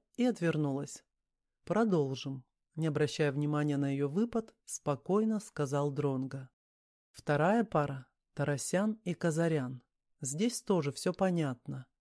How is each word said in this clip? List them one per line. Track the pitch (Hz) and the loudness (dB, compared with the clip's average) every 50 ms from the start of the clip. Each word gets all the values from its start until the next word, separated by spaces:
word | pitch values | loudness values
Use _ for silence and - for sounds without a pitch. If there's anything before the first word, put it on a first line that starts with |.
| _ _ - | _ _ -2
и | - 240 | 0 2
отвернулась. | 254 - - 170 165 156 151 151 143 135 139 143 - - - _ _ _ _ _ _ _ _ _ _ _ _ _ | 2 2 2 0 0 2 2 0 0 -2 -4 -6 -8 -12 -18 _ _ _ _ _ _ _ _ _ _ _ _ _
«Продолжим», | - - 208 233 214 180 160 139 131 135 131 - 139 135 131 - _ _ _ _ _ - | -2 2 2 4 4 4 2 2 0 -2 -6 -6 -8 -8 -8 -12 _ _ _ _ _ -6
не | 156 160 | -2 -2
обращая | 156 143 147 151 147 - - 151 143 | 0 2 2 0 0 2 0 0 2
внимания | 135 147 147 151 147 147 147 147 143 | 2 0 0 0 2 2 2 2 2
на | 143 139 139 | 2 0 0
её | 139 139 143 | 0 0 -2
выпад, | 139 147 196 233 233 - 226 220 - _ _ _ | 0 2 0 0 0 0 -4 -4 -4 _ _ _
спокойно | - - - - 151 139 - - - 185 208 220 220 220 202 | -14 -14 -6 -4 -4 -4 -4 -2 0 2 2 2 2 0 -2
сказал | - - - - 147 131 143 143 147 147 | -4 -8 -4 -4 -2 -2 0 0 0 0
Дронго. | 135 143 143 139 135 131 131 131 - 139 131 - _ _ _ _ _ _ _ _ _ _ _ _ | 0 0 0 0 0 0 -4 -4 -8 -10 -12 -14 _ _ _ _ _ _ _ _ _ _ _ _
«Вторая | - - - - 147 143 156 185 214 240 226 | -20 -10 -2 0 2 4 4 4 4 2 2
пара – | 226 - 156 143 139 139 135 - _ _ _ _ _ - | 2 2 0 0 0 -4 -8 -12 _ _ _ _ _ -4
Тарасян | - 143 147 143 135 - - - 185 208 220 214 - - | -2 -2 0 0 -2 -2 -2 0 0 0 0 -2 -4 -4
и | 180 160 | -6 -4
Казарян. | - - 170 151 160 170 165 160 147 127 123 131 123 _ _ _ _ _ _ _ - | 0 0 0 2 2 2 2 2 0 -2 -4 -8 -10 _ _ _ _ _ _ _ -10
Здесь | 143 127 139 160 214 240 - - | -10 -8 -2 0 0 0 0 -2
тоже | - - 196 170 143 139 - | -2 0 0 2 2 -2 -4
всё | - - 185 175 | -2 -4 -4 0
понятно. | - 190 190 175 170 151 135 123 - - 135 139 131 127 _ _ _ | 2 2 2 2 2 0 0 -2 -6 -8 -10 -10 -10 -12 _ _ _